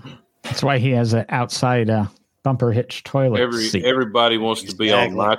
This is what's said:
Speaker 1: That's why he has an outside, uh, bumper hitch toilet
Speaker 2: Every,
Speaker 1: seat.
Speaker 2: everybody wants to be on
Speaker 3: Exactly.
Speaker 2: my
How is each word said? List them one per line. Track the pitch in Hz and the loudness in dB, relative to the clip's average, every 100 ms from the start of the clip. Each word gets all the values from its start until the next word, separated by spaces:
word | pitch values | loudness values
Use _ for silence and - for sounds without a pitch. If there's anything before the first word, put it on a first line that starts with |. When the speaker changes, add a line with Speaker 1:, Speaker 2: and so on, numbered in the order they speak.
| 131 - _ _ | -20 -20 _ _
Speaker 1:
That's | - - | -10 -4
why | 139 135 | 0 2
he | 131 | 2
has | 120 120 | 2 2
an | 113 - | 0 0
outside, | 131 120 - 127 123 110 | -4 -4 -2 0 2 2
uh, | 110 101 - _ _ | 0 -2 -6 _ _
bumper | 139 127 123 | -2 0 0
hitch | 113 120 - | 0 -2 -8
toilet | - 139 135 110 | -4 0 2 2
Speaker 2:
Every, | 123 117 | 0 -2
Speaker 1:
seat. | 110 104 | -2 -2
Speaker 2:
everybody | 120 131 117 117 117 113 | 0 0 0 2 2 2
wants | 113 110 | 0 -2
to | 98 95 | -6 -4
be | 110 | 2
on | 104 120 | 2 2
Speaker 3:
Exactly. | 95 | 0
Speaker 2:
my | 104 | 0